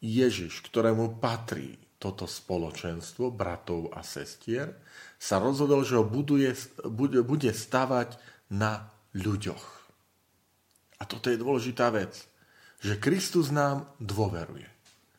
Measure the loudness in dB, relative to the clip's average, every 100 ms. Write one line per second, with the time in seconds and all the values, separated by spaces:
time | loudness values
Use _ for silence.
0 | -2 4 4 2 -4 -10 -2 2 4 4
1 | 0 0 -2 -2 -4 -6 -8 -14 _ _
2 | -6 -6 -8 -8 -4 -2 -2 -6 -8 -8
3 | -10 -4 -4 -2 -4 -4 -6 -4 -6 -10
4 | -10 -10 -12 -10 -6 -4 -4 -10 -20 -20
5 | -20 -12 0 2 2 2 4 4 6 4
6 | 4 2 2 4 4 0 -10 -10 -6 0
7 | 4 4 4 2 2 0 0 0 2 2
8 | 0 -6 -20 -20 -6 0 0 0 -8 -20
9 | _ -4 -2 -2 -4 -8 -12 -20 -20 _
10 | _ _ _ _ _ _ _ _ _ -14
11 | -10 -4 0 0 2 0 0 2 2 2
12 | -2 -6 -20 _ _ _ -20 -6 -2 0
13 | 2 2 2 2 2 2 2 0 -6 -10
14 | -4 0 0 -2 -8 -12 -18 -20 _ _
15 | _